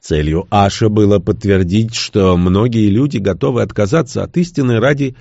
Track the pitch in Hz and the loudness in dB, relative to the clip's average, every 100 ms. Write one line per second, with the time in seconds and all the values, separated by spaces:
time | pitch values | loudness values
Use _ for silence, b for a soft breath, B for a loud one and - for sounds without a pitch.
0 | - 78 76 80 95 104 98 - 110 107 | -4 -2 0 -2 0 0 0 0 0 2
1 | 101 101 90 - 98 95 87 107 113 113 | 2 2 0 -4 0 0 2 0 -2 -4
2 | - 107 92 87 90 95 123 117 104 101 | -4 0 2 2 2 2 0 0 0 2
3 | 143 127 98 85 139 120 110 - 101 160 | 0 -2 -4 -2 -2 -2 -2 -2 -2 0
4 | 139 - 90 170 175 - 127 113 127 143 | -2 -6 -6 -4 -4 -2 0 2 2 0
5 | 135 - | -4 -8